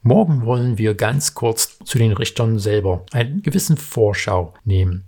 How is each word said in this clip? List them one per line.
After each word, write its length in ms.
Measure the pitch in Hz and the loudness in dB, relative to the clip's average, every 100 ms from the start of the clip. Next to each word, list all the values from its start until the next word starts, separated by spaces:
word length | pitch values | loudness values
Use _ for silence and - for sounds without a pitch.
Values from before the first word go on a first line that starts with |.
Morgen 420 | 117 156 190 143 | 4 4 4 0
wollen 320 | 113 123 123 107 | 0 0 0 0
wir 180 | 110 | 0
ganz 380 | 104 110 139 - | 0 0 0 -4
kurz 460 | - 117 113 - _ | -2 -4 -2 -4 _
zu 140 | - 120 | -6 0
den 160 | 113 | 2
Richtern 460 | 98 117 - 113 110 | 2 -4 -2 0 0
selber 480 | 104 104 98 90 - | 0 0 0 -2 -4
einen 280 | 123 120 170 | -4 -2 -2
gewissen 380 | 165 185 - 156 | -2 -2 0 0
Vorschau 760 | - - 107 98 - 92 87 - | 0 0 0 0 -2 -2 -2 -8
nehmen 400 | 107 95 92 90 | 0 2 2 -2